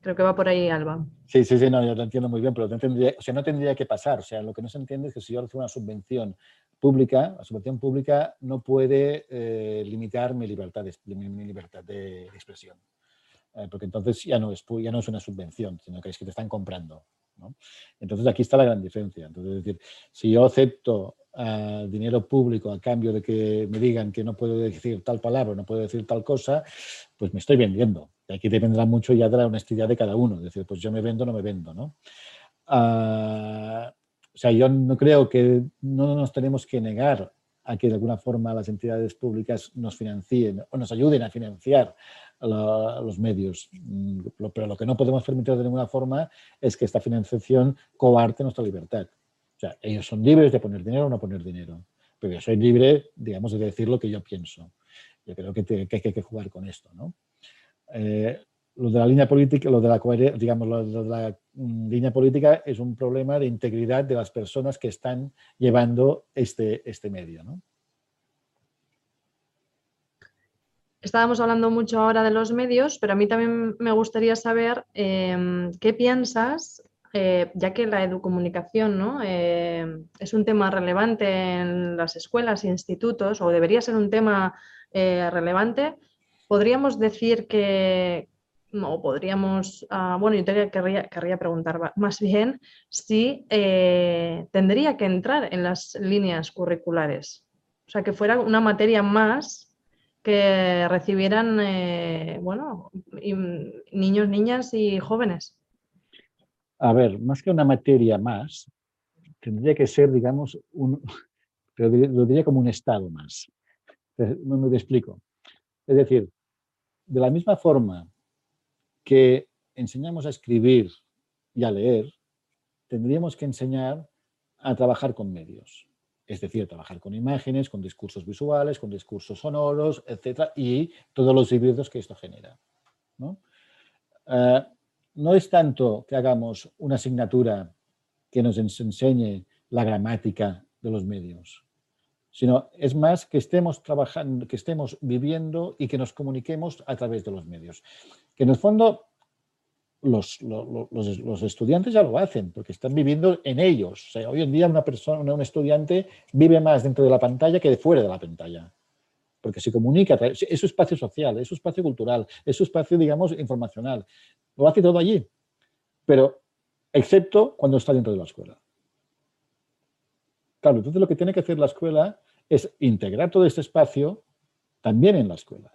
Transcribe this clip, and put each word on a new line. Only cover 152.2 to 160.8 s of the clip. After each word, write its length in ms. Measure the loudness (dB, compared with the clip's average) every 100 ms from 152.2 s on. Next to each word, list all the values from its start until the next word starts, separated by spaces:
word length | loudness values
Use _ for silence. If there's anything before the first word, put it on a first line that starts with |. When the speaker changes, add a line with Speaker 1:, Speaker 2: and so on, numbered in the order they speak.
| -2 -4 -8
Speaker 2:
porque 200 | -12 -16
están 240 | -10 -4 0
viviendo 460 | 0 2 2 0
en 160 | -4 0
ellos. 480 | 2 2 -2 -8 -14
O 40 |
sea, 180 | -10 -6
hoy 120 | -4
en 100 | 0
día 140 | 2 4
una 180 | 4
persona, 500 | 0 -6 -6 -4 -2
un 80 | -4
estudiante 640 | -4 -2 0 0 2 -2 -2 -16 _
vive 280 | 4 8 8
más 220 | 6 4
dentro 200 | 2 4
de 60 | 6
la 100 | 6
pantalla 400 | 2 2 2 4
que 100 | 4
de 80 | 4
fuera 240 | 4 4
de 60 | 4
la 100 | -4
pantalla, 540 | -12 -14 -14 -16 -18 _ _ _ _ _ _ _
porque 180 | -10 -6
se 120 | -2
comunica 420 | 0 2 4 6
a 40 | 4
través, 260 | 4 -2
es 160 | -4 -2
su 60 | -2
espacio 300 | 0